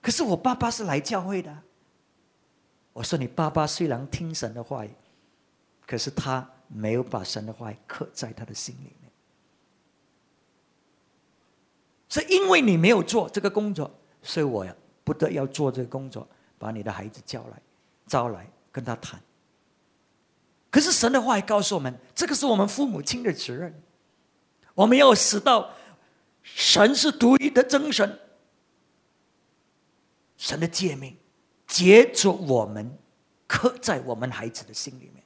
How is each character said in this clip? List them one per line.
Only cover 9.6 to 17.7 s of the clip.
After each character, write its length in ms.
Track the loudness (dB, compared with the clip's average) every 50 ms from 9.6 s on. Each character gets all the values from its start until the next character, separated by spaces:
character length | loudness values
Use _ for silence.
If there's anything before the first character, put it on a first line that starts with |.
| _ _ _ _ _ _ _ _ _ _ _ _ _ _ _ _ _ _ _ _ _ _ _ _ _ _ _ _ _ _ _ _ _ _ _ _ _ _ _ _ _ _ _ _ _ _ _ _ _ _
所 160 | -6 -6 -2
以 40 | 2
因 180 | 2 2 4 4
为 140 | 4 4
你 160 | 4 4 4 4
没 100 | 4 4
有 140 | 4 4 2
做 260 | 0 -2 -2 -2 -2
这 120 | -6 -4
个 80 | -4 -2
工 240 | -2 -2 -4 -4 -6
作， 200 | -6 -8 -10 -10 _ _ _ _ _
所 180 | _ -8 -4 -2
以 60 | -2
我 200 | -2 -2 -4 -6 -8 -12 _ _ _ _ _ _
不 100 | -6 -4
得 160 | -2 -2 -2
要 140 | -2 -2 -6 -6
做 220 | -4 -2 -2 -2
这 120 | -2 -4
个 60 | -8 -8
工 220 | -8 -12 -12 -10
作， 160 | -14 -16 -16 _ _ _ _ _ _ _
把 140 | -12 -10
你 100 | -10 -8
的 80 | -8 -10
孩 200 | -10 -10 -12 -14
子 100 | -16 -18 -18
叫 200 | -14 -14 -14 -14 -16
来， 140 | -20 -20 _ _